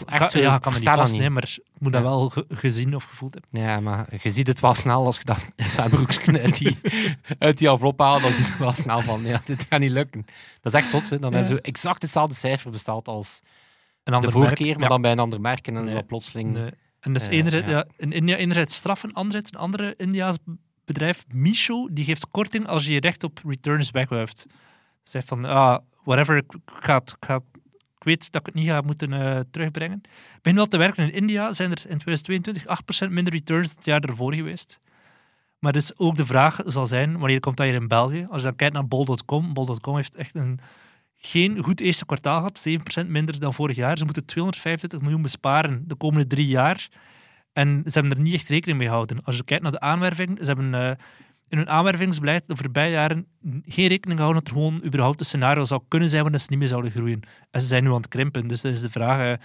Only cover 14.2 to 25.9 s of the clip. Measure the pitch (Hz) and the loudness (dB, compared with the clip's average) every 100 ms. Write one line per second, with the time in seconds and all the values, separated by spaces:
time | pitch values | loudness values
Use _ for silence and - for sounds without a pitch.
14.2 | 117 117 143 - 151 151 127 127 120 117 | 4 6 6 6 0 0 2 4 4 2
15.2 | 117 110 113 127 - 113 113 110 107 117 | 0 -2 -4 -4 -6 -6 -4 -6 -6 -10
16.2 | - 117 110 113 113 - _ _ 139 127 | -10 -6 -4 -4 -6 -10 _ _ -4 -2
17.2 | - 165 165 160 - 151 160 _ 147 156 | 0 2 2 0 0 -2 -2 _ -6 0
18.2 | 170 180 180 175 151 - 185 196 214 - | 0 2 0 0 0 -2 -2 -4 -6 -8
19.2 | 196 208 208 - 170 202 202 - 185 190 | -6 -6 -8 -8 -6 -4 -6 -6 -4 -2
20.2 | 185 170 - 165 _ _ - 143 156 175 | -2 -2 -6 -16 _ _ -8 -2 -2 -2
21.2 | - 127 156 233 - 240 254 151 147 156 | -4 0 2 2 0 -2 -4 -4 -2 -2
22.2 | - 202 208 220 214 160 147 147 165 170 | -2 -4 -2 -4 -2 -2 0 2 0 -2
23.2 | 165 - 156 131 147 151 131 127 127 117 | -8 -8 -8 -6 0 0 0 -2 -2 -2
24.2 | 113 - - _ _ _ _ _ _ 131 | -4 -8 -18 _ _ _ _ _ _ -10
25.2 | - 123 131 135 131 120 _ | -6 -6 0 4 6 4 _